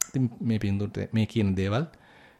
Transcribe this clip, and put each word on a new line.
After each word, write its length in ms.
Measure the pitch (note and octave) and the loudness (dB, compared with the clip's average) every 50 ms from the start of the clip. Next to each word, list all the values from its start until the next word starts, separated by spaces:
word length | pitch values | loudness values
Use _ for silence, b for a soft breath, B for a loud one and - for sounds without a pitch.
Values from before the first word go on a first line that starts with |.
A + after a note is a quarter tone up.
ඉතින් 240 | - - - C3+ B2+ A#2+ - - | -4 -2 0 0 0 0 0 -2
මේ 200 | D#3+ A#2 A2 G#2+ | -2 0 0 0
පින්දුට 380 | G#2+ G2+ G2 G2 G2+ G2+ - G#2 G2 - | 0 0 0 -2 -2 -4 -4 -6 -6 -2
මේ 180 | - A2+ G#2+ | 0 0 0
කියන 240 | - - A2+ G2+ G2 F#2+ | 2 2 2 2 2 2
දේවල් 320 | F#2+ F#2+ G2 G#2 B2+ E3 D#3 b b b b b b b b b b | 2 0 0 0 0 -2 -4 b b b b b b b b b b